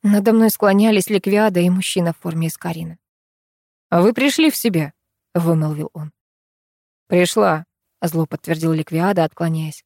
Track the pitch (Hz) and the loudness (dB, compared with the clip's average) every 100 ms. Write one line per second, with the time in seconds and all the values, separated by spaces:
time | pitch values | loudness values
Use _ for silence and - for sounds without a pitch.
0 | 208 208 208 226 220 - 208 196 220 208 | 2 2 4 4 4 2 2 4 4 2
1 | - 202 196 208 214 175 175 180 - 190 | 0 -2 0 0 2 2 0 0 -2 -2
2 | 170 160 175 160 165 - 175 165 165 165 | -2 -4 -8 -4 -6 -6 -10 -10 -12 -14
3 | _ _ _ _ _ _ _ _ _ 175 | _ _ _ _ _ _ _ _ _ 2
4 | 196 240 277 294 320 - 233 170 147 _ | 2 2 0 2 0 0 -2 -2 -4 _
5 | _ _ _ 175 165 160 156 151 151 165 | _ _ _ -2 0 0 -2 -6 -10 -12
6 | 151 _ _ _ _ _ _ _ _ _ | -16 _ _ _ _ _ _ _ _ _
7 | _ 180 180 220 202 156 170 _ _ _ | _ 0 2 2 0 0 -6 _ _ _
8 | 170 165 160 156 - 160 165 160 156 165 | -4 -4 -4 -6 -6 -4 -2 -2 -4 -2
9 | 185 190 160 - 170 160 156 - | 0 0 -2 -2 -4 -4 -6 -12